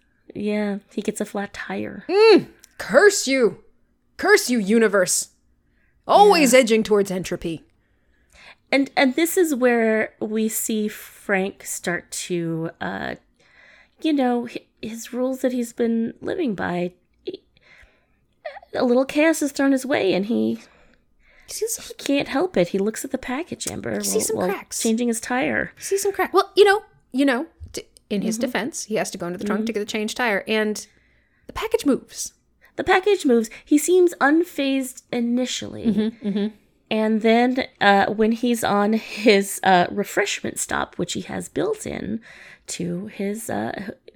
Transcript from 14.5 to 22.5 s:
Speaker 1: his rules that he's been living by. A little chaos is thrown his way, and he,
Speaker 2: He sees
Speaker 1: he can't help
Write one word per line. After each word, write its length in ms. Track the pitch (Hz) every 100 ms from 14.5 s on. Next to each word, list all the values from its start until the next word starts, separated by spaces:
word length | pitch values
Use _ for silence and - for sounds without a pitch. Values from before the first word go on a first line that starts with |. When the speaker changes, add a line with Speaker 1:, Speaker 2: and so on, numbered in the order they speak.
| - - _
Speaker 1:
his 320 | 214 226 -
rules 280 | 240 254 262
that 100 | 262
he's 200 | 247 233
been 420 | - 233 226 226 -
living 340 | - - 294 180
by. 380 | 185 175 180 - _ _ - - _ _ _ _ _ _ _ _ _ _ - - - -
A 80 |
little 220 | 254 247 269
chaos 360 | 294 320 311
is 80 | 285
thrown 200 | - 277
his 140 | 269 254
way, 280 | 294 381
and 120 | 175 202
he, 340 | 220 220 226 - _ _ _ _ _ _ _ -
Speaker 2:
He 60 |
sees 240 | - 440 - -
Speaker 1:
he 60 |
can't 340 | - - 277 -
help 300 | 277 370